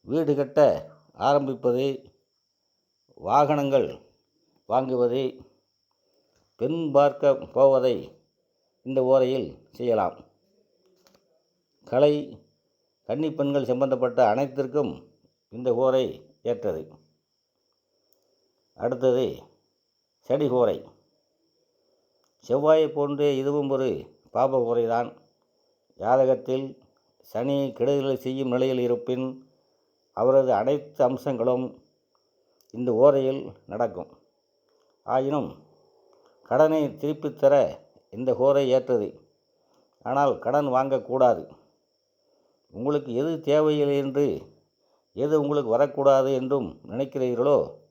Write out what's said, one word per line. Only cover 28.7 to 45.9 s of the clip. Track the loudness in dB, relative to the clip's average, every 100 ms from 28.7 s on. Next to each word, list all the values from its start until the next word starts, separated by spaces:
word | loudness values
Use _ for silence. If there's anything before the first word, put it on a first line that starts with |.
| 0
இருப்பின், | 0 -2 -2 -4 -6 -10 -20 _ _ _ _ _ _
அவரது | -2 4 4 4
அனைத்து | 2 2 -2 -4 0
அம்சங்களும் | 0 0 -4 -2 0 -2 -4 -12 _ _ _ _ _ _ _ _ _
இந்த | -6 -2
ஓரையில் | 6 6 6 0 -4 -10 -18 -14
நடக்கும். | -6 -4 -6 -16 -18 _ _ _ _ _ _ _ _
ஆயினும், | -4 -2 0 -4 -6 -12 _ _ _ _ _ _ _ _
கடனை | -4 2 2 2 -2 -4
திருப்பித் | -8 -6 -8 0
தர | 4 4 2 -4 _ _ _
இந்த | -8 -4 2
ஓரை | 2 2 2
ஏற்றது. | 0 2 -2 -2 -10 _ _ _ _ _ _ _ _
ஆனால், | -4 0 0 0
கடன் | -2 -2 0
வாங்கக்கூடாது. | 0 0 -2 -2 2 2 2 -4 -20 _ _ _ _ _ _ _ _ _ _ _
உங்களுக்கு | -8 -4 -2 -4
எது | -4 -4 -4
தேவையில்லை | 0 2 2 2 0 0
என்று, | -2 0 -2 -2 -10 _ _ _ _ _ _
எது | -6 0 0
உங்களுக்கு | 0 -2 0
வரக்கூடாது | 2 0